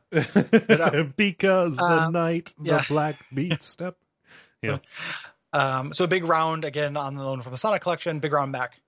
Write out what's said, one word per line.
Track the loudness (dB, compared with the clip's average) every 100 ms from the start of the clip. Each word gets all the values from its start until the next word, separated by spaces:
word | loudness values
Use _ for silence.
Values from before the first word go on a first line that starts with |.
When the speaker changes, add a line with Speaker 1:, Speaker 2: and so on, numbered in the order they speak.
Speaker 1:
<laughs> | _
Speaker 2:
But, | -2 2 2 4 4 6 4
uh, | 4 2 0 0
Speaker 1:
Because | 0 2 4 4 2 2
the |
Speaker 2:
um, | 2 4 2
Speaker 1:
night, | 0 0 -2 -6 -6
the | 0
Speaker 2:
yeah. | 0 2
Speaker 1:
Black | 0 0 -4 -8
Beat | -4 -2 -4
step. | -6 -10 -10 -12
Speaker 2:
<laughs> | _ _ _ -20 _ _
Speaker 1:
Yeah. | -6 -6 -8 -14 -12 -12 -14 _ _
Speaker 2:
Um, | -2 0 -2 -4
so | -2
a | 0
big | 0
round | 2 2 0 -2
again | -4 -4 -4 -4
on | -6 -6
the |
loan | -6 -6
from | -8
the | -4
Sonic | 0 0
Collection, | 0 -2 -4 -4
big | 0
round | 0 0
mech | -4 -6 -8